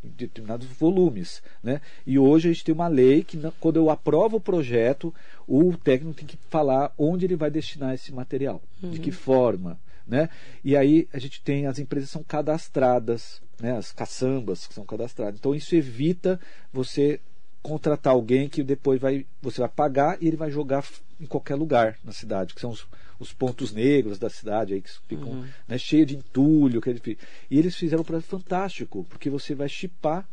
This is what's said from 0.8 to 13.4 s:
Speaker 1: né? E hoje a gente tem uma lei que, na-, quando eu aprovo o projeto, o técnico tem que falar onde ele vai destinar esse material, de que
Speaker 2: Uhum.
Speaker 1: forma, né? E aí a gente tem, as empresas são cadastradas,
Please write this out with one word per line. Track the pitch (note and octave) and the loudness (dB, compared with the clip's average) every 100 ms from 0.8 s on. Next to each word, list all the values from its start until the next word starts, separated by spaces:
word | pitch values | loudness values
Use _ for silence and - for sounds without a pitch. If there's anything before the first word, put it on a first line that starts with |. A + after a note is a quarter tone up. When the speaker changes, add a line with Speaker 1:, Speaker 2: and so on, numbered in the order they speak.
| D#3+ F#3+ F3 G#2+ F2 - - - | 4 6 4 2 -6 -8 -8 -6
Speaker 1:
né? | A2+ C#3+ - - - | -2 -4 -4 -8 2
E | C#3 | 6
hoje | C3+ D#3 E3+ | 8 8 6
a | |
gente | E3 | 0
tem | - | 0
uma | D#3+ E3+ | 0 2
lei | C#3+ B2+ D3 | 6 8 6
que, | E3+ D#3+ | 2 -6
na-, | D#3 - | -6 0
quando | E3 D#3 | 0 4
eu | D#3+ | 2
aprovo | D3 - D3+ A3 A3 | 2 2 4 4 2
o | |
projeto, | G3+ F3+ B2+ A#2+ A#2 C#3+ E3+ - - - - | 0 0 2 2 2 2 -4 -6 -8 -8 0
o | C3+ F3 F3 | 4 4 4
técnico | - C3 D#3+ | 2 2 2
tem | D3+ D3 | -6 -8
que | - - | -8 -2
falar | E3 C#3+ C3 C#3+ - | 0 4 2 2 0
onde | D3+ F3+ F3 | 0 2 0
ele | F3 | 0
vai | D3+ | 0
destinar | D3+ D3+ D3+ C3 | -2 -4 -4 -4
esse | C3 - | -4 -6
material, | C3 B2+ C3 C3+ - - - | -6 -4 -2 -2 -4 -6 -8
de | F#3 D#3+ | -6 -4
que | E3+ | -4
Speaker 2:
Uhum. | - | -4
Speaker 1:
forma, | - C3 B2 F#2+ F2+ E2+ - - - | 4 6 6 2 -4 -6 -8 -8 -2
né? | B2 D#3+ - - - | 0 0 -2 -8 -6
E | C3+ C#3 | 2 4
aí | C3+ D#3+ E3 | 6 6 4
a | C#3 | -6
gente | C3 - | -6 -6
tem, | - C#3+ C#3+ | -2 -2 -2
as | C3 | -4
empresas | C#3 C#3+ C3+ | -4 -4 -4
são | D#3+ | -6
cadastradas, | - D3+ D3 D#3+ - D3+ B2+ B2 A2+ A#2 - - | -4 -2 0 -2 -2 2 4 4 2 -2 -4 -8